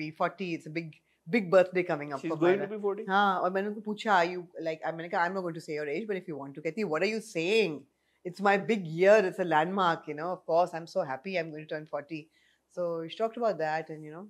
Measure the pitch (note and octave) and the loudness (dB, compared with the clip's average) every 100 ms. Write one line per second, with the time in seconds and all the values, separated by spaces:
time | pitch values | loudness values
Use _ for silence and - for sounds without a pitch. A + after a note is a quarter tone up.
0 | D#3 D#3 E3+ F3 F#3 D#3 D#3 D#3+ E3 - | -8 -2 -2 -2 -6 -6 -6 -8 -8 -12
1 | _ _ - A3+ F3+ F#3 F3+ F3+ F3 D3+ | _ _ -2 -2 4 6 6 2 0 -2
2 | D3 C#3 E3 D#3+ F3 G3 G3+ G#3+ G3+ G3 | -4 -6 -4 2 4 4 0 -4 -4 -4
3 | A3 G3 G3+ F3+ F3+ F#3+ G#3 G#3+ G#3+ G#3 | 0 4 4 4 0 0 -2 -6 -8 -4
4 | A3+ F#3+ E3+ F3+ F3 - D#3+ D#3 - E3 | 4 4 4 0 -10 -8 -6 -4 -6 -6
5 | E3+ F#3+ F3 F#3+ F3 D#3+ D#3+ D3+ D3+ D#3+ | -4 -2 0 -2 -4 -6 -8 -6 -4 -4
6 | A3 F3+ F3+ C#3 C#3 C#3 D#3+ E3 G3 D#3 | -4 -6 -6 -10 -10 -8 -6 -4 -2 0
7 | G3 A3 G#3 E3 E3+ A3 F#3 C#3+ - _ | 0 -2 -6 -4 2 2 2 -2 -12 _
8 | _ _ F3+ E3+ G3+ G3 E3 A3 D#3+ D#3+ | _ _ -12 0 4 4 2 0 -2 4
9 | F#3+ A3 F#3 F3 F3+ D#3 E3+ G3 F3 D#3+ | 8 8 6 0 2 2 2 2 2 0
10 | - D3 E3+ E3+ - E3 F3 E3 E3 F#3+ | -4 -8 -6 -6 0 2 2 -2 -6 -4
11 | D3+ C3+ F#3+ F3+ D#3+ D3+ D#3 D#3 D#3 D3 | -4 -4 -4 -4 -4 -8 -8 -10 -6 -8
12 | D3 D#3+ D#3 _ _ _ _ - F3 E3 | -8 -10 -12 _ _ _ _ -6 -4 -4
13 | E3 - A3+ A#3+ A#3 D#3+ D#3 D#3 D#3+ D#3 | -6 -4 -4 0 -2 0 0 -2 -4 -10
14 | D3+ D#3+ | -14 -14